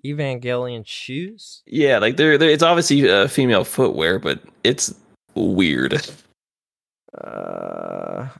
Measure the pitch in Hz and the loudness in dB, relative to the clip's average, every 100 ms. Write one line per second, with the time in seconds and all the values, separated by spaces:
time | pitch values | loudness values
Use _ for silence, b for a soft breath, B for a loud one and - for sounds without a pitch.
0 | 139 147 139 123 123 123 123 117 104 - | -10 -8 -6 -6 -6 -6 -6 -10 -14 -14
1 | - 131 185 220 - - _ 135 143 117 | -12 -10 -12 -16 -20 -20 _ 0 2 4
2 | 110 151 156 147 160 147 165 170 165 143 | 2 2 4 6 6 4 4 4 2 4
3 | 127 98 135 - 127 104 - - 123 - | 4 4 2 2 2 2 0 0 0 0
4 | 80 95 - 69 - _ 113 139 - - | 0 0 -2 -6 -8 _ -2 -2 -4 -8
5 | _ _ _ - 101 92 87 65 65 - | _ _ _ -4 0 2 2 0 0 -2
6 | - - _ _ _ _ _ _ _ _ | -6 -16 _ _ _ _ _ _ _ _
7 | _ - 50 52 50 50 50 50 50 50 | _ -20 -14 -12 -10 -10 -10 -10 -10 -10
8 | 50 50 131 - | -10 -10 -10 -12